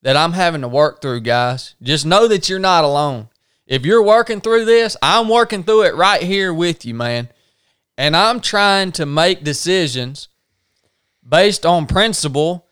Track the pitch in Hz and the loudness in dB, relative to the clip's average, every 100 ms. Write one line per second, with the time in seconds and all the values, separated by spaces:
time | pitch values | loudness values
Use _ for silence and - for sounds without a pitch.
0 | 131 143 165 175 175 160 127 127 151 - | 0 0 0 0 0 -2 -4 0 0 0
1 | 139 120 117 120 123 127 - _ 120 151 | -6 -6 0 0 0 -4 -10 _ -4 -2
2 | 147 190 233 208 - 190 190 175 151 143 | 2 4 4 2 -2 -2 2 2 2 0
3 | 147 127 110 _ _ _ _ 131 135 226 | -2 -4 -12 _ _ _ _ -4 2 2
4 | 208 220 233 214 220 226 220 233 226 - | 6 4 2 -4 0 0 4 2 2 -2
5 | 139 202 226 233 233 208 175 220 196 143 | 0 0 2 2 0 -2 0 2 2 2
6 | 185 202 175 196 190 165 175 165 - 117 | 2 2 0 -2 -2 -2 -4 -4 -8 -6
7 | 120 120 120 _ _ _ _ _ _ - | -4 -6 -8 _ _ _ _ _ _ -4
8 | 139 160 214 247 - 208 202 196 190 165 | -2 2 0 0 -4 0 0 0 -2 -4
9 | 151 147 175 185 147 139 165 185 160 127 | -4 0 0 0 -4 -6 -2 -2 -2 -4
10 | 123 143 - _ _ _ _ _ _ _ | -10 -12 -20 _ _ _ _ _ _ _
11 | _ _ _ 151 202 202 165 175 151 185 | _ _ _ 2 2 0 0 0 0 0
12 | 220 190 151 135 156 175 _ | 0 -2 -4 -2 -2 -4 _